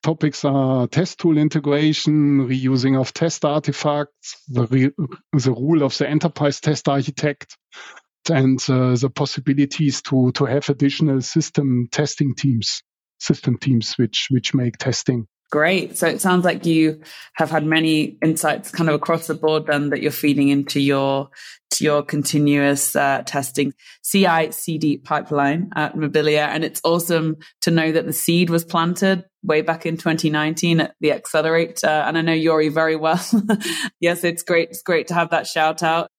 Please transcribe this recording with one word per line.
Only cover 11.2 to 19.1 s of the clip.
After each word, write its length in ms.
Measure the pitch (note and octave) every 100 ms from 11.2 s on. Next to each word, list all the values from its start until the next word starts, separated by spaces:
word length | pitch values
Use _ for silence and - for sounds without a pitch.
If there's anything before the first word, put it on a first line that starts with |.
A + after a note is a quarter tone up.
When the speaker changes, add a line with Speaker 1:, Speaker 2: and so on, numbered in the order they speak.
Speaker 1:
system 680 | B2 E3 - - C#3 B2 A#2+
testing 440 | - D3 - C#3+ B2
teams, 460 | C#3+ A#2 - - _ _ _ _
system 380 | - - - A#2
teams 360 | C#3 A#2+ A2
which, 340 | - A2+ - -
which 240 | C3 -
make 240 | C3+ B2 -
testing. 480 | C3 A#2+ - B2 G#2+ _ _
Speaker 2:
Great. 460 | D3 D#3+ F#3 - -
So 80 | E3+
it 120 | -
sounds 260 | F#3 F3+ F3+
like 200 | F3+ E3+
you 380 | D#3+ D#3 D#3 - - - -
have 160 | D#3
had 120 | D#3
many 540 | D3+ D#3+ D#3+ D#3 D#3 -
insights 480 | E3 D#3+ D#3+ C3+ -
kind 180 | - E3
of 60 | D3
across 320 | -